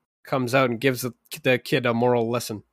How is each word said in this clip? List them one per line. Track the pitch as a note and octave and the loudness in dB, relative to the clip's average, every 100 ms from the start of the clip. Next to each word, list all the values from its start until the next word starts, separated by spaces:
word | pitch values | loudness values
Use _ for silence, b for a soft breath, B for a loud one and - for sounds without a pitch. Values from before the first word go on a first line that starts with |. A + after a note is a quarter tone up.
| _ _ | _ _
comes | - C#3 B2 | -6 -4 2
out | C3+ C3 | 2 2
and | A2+ | 2
gives | C3+ B2 | 0 0
the, | B2+ - _ - | -6 -8 _ -4
the | C3+ B2 | 0 0
kid | - C#3+ A#2+ | 0 0 0
a | |
moral | A#2 B2 A#2+ A2+ | 2 2 2 0
lesson. | A#2+ - G#2 - | -2 -6 -10 -14